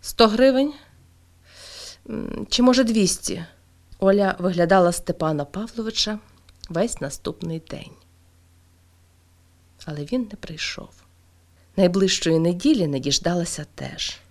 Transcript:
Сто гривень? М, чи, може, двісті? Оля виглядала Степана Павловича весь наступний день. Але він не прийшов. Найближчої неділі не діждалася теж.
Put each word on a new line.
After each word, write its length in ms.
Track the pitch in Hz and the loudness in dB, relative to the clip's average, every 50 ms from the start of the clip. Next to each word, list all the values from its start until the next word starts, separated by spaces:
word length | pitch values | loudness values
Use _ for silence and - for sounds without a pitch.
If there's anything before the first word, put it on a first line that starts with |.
Сто 260 | - - - - 233 220 | -12 -14 2 4 4 4
гривень? 460 | 208 220 254 269 262 254 277 294 302 - - _ _ _ _ _ _ _ _ _ _ _ _ _ - - - - - - - - - _ _ - | 6 4 4 4 6 4 0 0 -4 -10 -20 _ _ _ _ _ _ _ _ _ _ _ _ _ -20 -20 -20 -20 -18 -18 -18 -18 -18 _ _ -10
М, 380 | 220 220 - - - - 214 - | -8 -8 -8 -8 -8 -10 -8 -6
чи, 140 | - - 240 | 0 4 4
може, 200 | 254 254 254 262 | 6 6 6 4
двісті? 640 | 226 226 220 202 180 - - - - - 170 165 - - _ _ _ _ _ _ _ - - | 2 4 2 2 2 2 -2 -6 -8 -8 -8 -10 -14 -18 _ _ _ _ _ _ _ -10 0
Оля 360 | - 190 196 202 202 190 185 - | 2 2 4 4 2 0 -2 -2
виглядала 520 | 175 185 185 175 170 170 190 190 175 175 | -2 -2 0 2 2 4 6 6 6 4
Степана 540 | 170 - - - 165 - 160 156 156 147 143 | 2 -2 -4 -6 -6 -2 -2 -2 -2 -2 -4
Павловича 760 | 143 - 185 214 233 - 233 220 220 220 - - 214 214 208 - _ _ _ _ _ - _ - - | -6 -8 -10 -10 -8 -8 -8 -8 -6 -4 -4 -4 -4 -4 -8 -10 _ _ _ _ _ -20 _ -16 -8
весь 320 | 175 165 202 233 - - | -2 -2 -2 -2 -2 -6
наступний 580 | - 139 - - - - - - - 165 160 165 - - | -8 -10 -10 -8 -10 -10 -8 -8 -8 -8 -8 -8 -10 -12
день. 220 | - - - - - - _ _ _ _ _ _ _ _ _ _ _ _ _ _ _ _ _ _ _ _ _ _ _ _ _ _ _ _ _ _ _ _ _ _ _ _ - | -14 -14 -14 -16 -20 -20 _ _ _ _ _ _ _ _ _ _ _ _ _ _ _ _ _ _ _ _ _ _ _ _ _ _ _ _ _ _ _ _ _ _ _ _ -12
Але 180 | - 151 147 147 | -12 -10 -10 -8
він 220 | 143 233 254 247 208 | -4 -4 -4 -4 -4
не 40 | - - | -10 -16
прийшов. 520 | - - 80 80 - - - - - - _ _ _ _ _ _ _ _ _ _ _ _ _ _ _ _ _ - | -14 -14 -10 -8 -8 -8 -8 -10 -14 -18 _ _ _ _ _ _ _ _ _ _ _ _ _ _ _ _ _ 4
Найближчої 600 | 190 180 175 196 190 190 185 - - 165 165 160 | 4 4 4 4 2 2 2 0 0 2 2 4
неділі 480 | 165 170 180 180 - 285 311 247 175 151 | 4 2 0 2 2 2 2 4 2 0
не 120 | 143 135 | -2 -2
діждалася 680 | 123 139 139 - - 170 175 180 170 170 - - 147 - _ | -2 -2 -2 0 0 0 0 0 -2 -4 -6 -10 -10 -14 _
теж. 420 | - 135 131 - - - - - - _ _ | -14 -12 -12 -10 -8 -10 -10 -10 -12 _ _